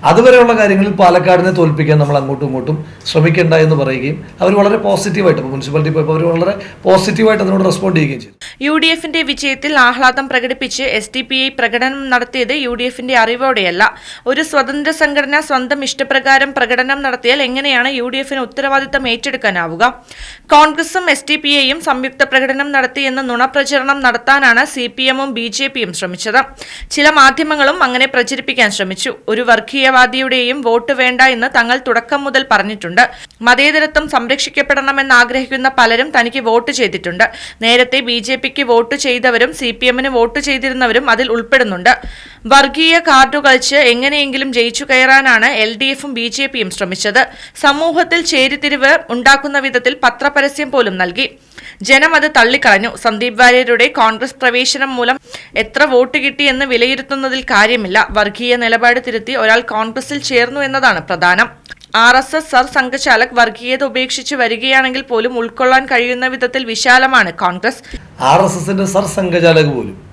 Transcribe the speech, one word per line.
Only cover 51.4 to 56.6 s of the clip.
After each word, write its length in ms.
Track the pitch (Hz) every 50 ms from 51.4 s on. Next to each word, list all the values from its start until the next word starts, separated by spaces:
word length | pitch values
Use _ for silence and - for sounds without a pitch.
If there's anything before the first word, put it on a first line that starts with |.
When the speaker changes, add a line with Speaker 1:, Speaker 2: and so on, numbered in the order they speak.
| _ _ _ - - - - _ 202 196
Speaker 2:
ജനം 240 | 269 269 294 320 330 302
അത് 80 | 269 302 302 269
തള്ളിക്കളഞ്ഞു. 520 | 226 233 254 277 269 247 202 196 208 233 - - -
സന്ദീപ് 340 | 233 214 208 233 247 226 214
വാര്യരുടെ 460 | 247 247 247 247 254 240 240 226 240 294 - -
കോൺഗ്രസ് 380 | 233 220 220 214 233 262 - - 254
പ്രവേശനം 480 | 247 233 247 262 254 - 277 269 269 262 247
മൂലം 180 | 240 240 262 277 _ - - - - - - 208 -
എത്ര 200 | - - 269 294 294 262
വോട്ട് 260 | 247 254 254 247 302 262
കിട്ടിയെന്ന് 400 | 277 269 269 285 285 262 262